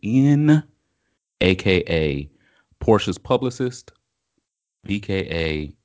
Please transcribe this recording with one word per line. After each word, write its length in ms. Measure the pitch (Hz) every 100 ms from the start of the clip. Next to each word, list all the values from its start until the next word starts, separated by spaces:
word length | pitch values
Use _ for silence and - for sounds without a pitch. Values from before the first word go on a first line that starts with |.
N, 600 | 104 127 139 147 151 156 - _ _ _ _ _ _ -
A 140 | 92 92
K 280 | 101 92 -
A 400 | 82 78 71 71 _ _ _ _ -
Portia's 380 | - 107 - 87
publicist, 720 | - 123 127 - 127 127 - - _ _ _ _ _ _ _ _
B 160 | 101 101
K 280 | 104 95 -
A 440 | 85 80 76 73 -